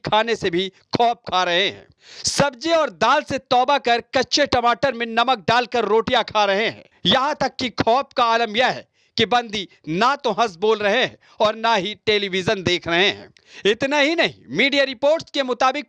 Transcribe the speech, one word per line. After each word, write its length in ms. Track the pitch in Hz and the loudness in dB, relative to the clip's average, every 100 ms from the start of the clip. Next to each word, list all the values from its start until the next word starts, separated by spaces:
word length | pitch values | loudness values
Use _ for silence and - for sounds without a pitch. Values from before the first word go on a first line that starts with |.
| - | -2
खाने 300 | 214 233 220 | 0 0 -2
से 140 | 196 | -2
भी 180 | 170 190 - _ - | -2 -4 -8 _ -2
खौफ 200 | 240 - - | 0 -2 -4
खा 120 | 180 | -2
रहे 240 | 180 175 196 | 0 0 -2
हैं। 180 | 101 - _ - - | -4 -18 _ -20 -10
सब्जी 460 | - - 277 240 320 | -6 0 -2 -2 -2
और 180 | 330 285 | 0 0
दाल 300 | 165 220 294 | 0 0 2
से 160 | - 269 | 0 -10
तौबा 380 | - 247 254 285 | 0 0 2 0
कर 240 | 247 233 - 262 | 0 -2 -2 -4
कच्चे 300 | 247 - 277 | -2 0 0
टमाटर 460 | 254 233 233 277 | 2 0 0 -2
में 140 | 233 233 | -2 -4
नमक 380 | 226 240 247 175 | -2 0 0 2
डालकर 360 | 233 247 240 | 0 0 -2
रोटियां 380 | 208 220 220 247 | 2 0 2 0
खा 200 | 208 220 | 0 0
रहे 220 | 202 196 220 | 2 2 -2
हैं। 180 | 107 - _ 180 | -6 -18 _ 0
यहां 280 | 254 277 | 0 0
तक 220 | 294 269 - | -2 -4 -4
कि 100 | 254 - | -8 -4
खौफ 360 | - 247 269 - | 0 0 0 0
का 80 | |
आलम 320 | 233 233 233 214 | 0 2 0 0
यह 120 | 247 | 0
है 180 | 131 - _ _ - | -2 -12 _ _ -4
कि 100 | 214 | 0
बंदी 420 | 240 233 202 175 _ - | 0 0 -8 -10 _ -6
ना 260 | 170 240 277 | 0 0 0
तो 140 | 240 | -2
हंस 240 | 196 233 165 | 0 -2 0
बोल 220 | 214 220 | 0 2
रहे 180 | 208 233 | 2 0
हैं 200 | 185 107 _ _ | -2 -6 _ _
और 140 | 214 220 | 0 0
ना 180 | 226 | 0
ही 200 | 226 196 208 - | 0 -2 -4 -2
टेलीविजन 560 | 208 202 185 180 202 | 0 0 -2 -2 -2
देख 260 | 180 175 165 | 0 -2 0
रहे 180 | 170 196 | 2 2
हैं। 220 | 101 - _ _ - 196 | 0 -12 _ _ -4 -2
इतना 320 | 226 269 294 | 0 0 0
ही 160 | 285 | 2
नहीं, 200 | 339 220 98 92 | 2 -2 -2 -8
मीडिया 360 | 143 269 285 | -2 0 2
रिपोर्ट्स 460 | 269 240 285 320 - | -2 0 0 0 -2
के 120 | 285 | -6
मुताबिक 440 | 254 233 269 277 | -4 0 0 0